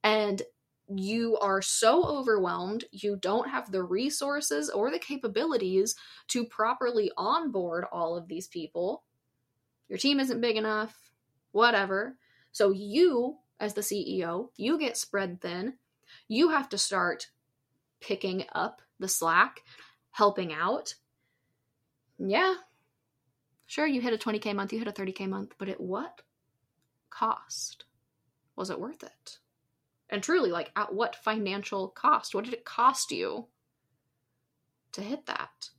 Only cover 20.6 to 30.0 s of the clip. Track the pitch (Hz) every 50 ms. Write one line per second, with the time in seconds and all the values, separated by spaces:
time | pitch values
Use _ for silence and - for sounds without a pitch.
20.6 | 170 190 240 302 - - - _ _ _ _ _ _ _ _ _ _ _ _ _
21.6 | _ _ _ _ _ _ _ _ _ _ _ - 196 190 196 277 370 381 381 359
22.6 | - _ _ _ _ _ _ _ _ _ _ _ _ _ _ _ _ _ _ _
23.6 | _ _ - - 302 311 277 247 233 247 226 214 - 233 214 214 214 214 202 202
24.6 | 196 196 214 220 226 214 208 - 196 190 190 - 190 190 190 196 202 - - _
25.6 | 196 196 190 - - 180 185 214 294 339 - - _ _ _ _ _ _ _ _
26.6 | _ _ _ _ _ _ _ _ _ _ - - - 220 - - - - - -
27.6 | - - - _ - _ _ _ _ _ _ _ _ _ _ _ _ _ _ -
28.6 | 185 196 180 - 185 247 330 - - - _ _ _ - - - _ _ _ _
29.6 | _ _ _ _ _ _ _ _